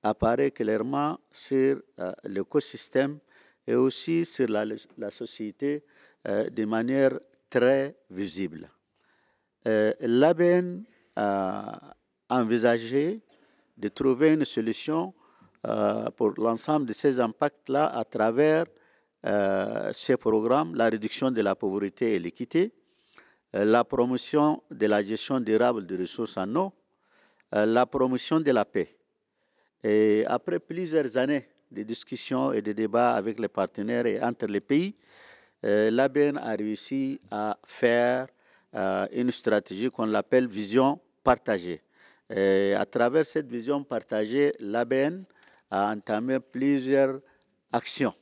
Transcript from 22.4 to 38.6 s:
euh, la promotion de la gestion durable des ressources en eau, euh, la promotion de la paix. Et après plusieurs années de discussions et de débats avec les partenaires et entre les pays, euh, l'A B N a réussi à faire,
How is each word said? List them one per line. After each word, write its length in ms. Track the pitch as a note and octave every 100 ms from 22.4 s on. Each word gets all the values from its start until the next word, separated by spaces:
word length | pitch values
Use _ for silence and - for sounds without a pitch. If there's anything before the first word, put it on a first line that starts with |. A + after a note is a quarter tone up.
| B2 D#3+ G#3 _ _ _ _ - _ _ _ -
euh, 100 | G#2
la 180 | A#2
promotion 800 | A#2 B2+ B2 B2+ - D3+ D3+ D3+ _
de 140 | - G#2+
la 180 | G#2
gestion 380 | G2+ G#2+ - C3+
durable 440 | G#2+ G#2+ B2 A#2 F2
des 120 | F#2
ressources 400 | F2+ - A2+ -
en 180 | F#2+ C3+
eau, 180 | F#3+ _ _ _ _ _ _ _ _
euh, 120 | G#2 G#2+
la 200 | A#2 B2
promotion 540 | C#3 B2+ B2+ - D#3+
de 120 | D3+
la 120 | A#2+
paix. 320 | G2+ G#2 E2 _ _ _ _ _ _ _ _ _
Et 400 | A2 G#2+ G#2+ G#2+ -
après 320 | A#2+ - E3+
plusieurs 580 | _ E3+ F3 D#3 C3+ A#2
années 300 | C3 D3 A#2+ _ _
de 120 | G#2+
discussions 720 | G#2+ A#2 - B2+ - B2+ C3+
et 80 | A#2
de 100 | G#2
débats 420 | G#2 A2 A#2 A#2+
avec 260 | A#2+ G2+ A2
les 80 | G#2
partenaires 580 | - F#2+ - G#2 A#2+ A#2+
et 160 | G2+
entre 240 | A#2+ A#2+ A2
les 160 | G2+
pays, 340 | - C#3+ F#3+ - _ - - - _ _ -
euh, 260 | G#2 A2
l'A 160 | A#2 C3+
B 100 | C3+
N 200 | D3 C#3+
a 180 | A2+ G#2+
réussi 640 | G#2+ G#2+ - C3+ C3+ C#3 _
à 280 | G#2+ G#2+ G#2 -
faire, 640 | - B2 A#2+ A#2+ B2+ C3 _ _ _